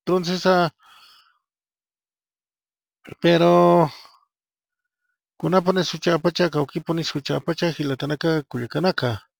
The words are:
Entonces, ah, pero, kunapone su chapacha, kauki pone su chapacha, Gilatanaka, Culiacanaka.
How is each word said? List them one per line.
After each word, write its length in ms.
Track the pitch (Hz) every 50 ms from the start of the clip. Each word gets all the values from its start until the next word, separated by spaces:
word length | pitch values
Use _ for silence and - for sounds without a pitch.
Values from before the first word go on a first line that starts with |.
Entonces, 440 | _ - 175 185 175 170 185 180 - 185
ah, 260 | 185 180 175 160 - _ _ _ - _ _ _ _ _ _ _ _ _ _ _ _ _ _ _ _ _ _ _ _ _ _ _ _ _ _ _ _ _ _ _ _ _ _ _ _ _ _ _ _ _ _ - - -
pero, 720 | - 170 170 165 170 175 175 175 175 175 175 175 165 147 - - - - _ _ _ _ _ _ _ _ _ _ _ _ _ _ _ _ _ _ _ _ _ _ _ _ _ -
kunapone 460 | - 160 175 185 175 185 185 185 170
su 160 | - - 160
chapacha, 500 | - - 170 160 - 175 165 - 180 170
kauki 300 | 151 151 143 - - 165
pone 240 | 160 - 165 165 160
su 180 | - - 147
chapacha, 500 | 139 - 143 147 - - 165 - - 170
Gilatanaka, 720 | 151 - 151 143 135 - - 143 151 143 - 165 160 156 143
Culiacanaka. 840 | - - 123 120 117 - 151 165 185 180 - - 123 113 101 - _ _ _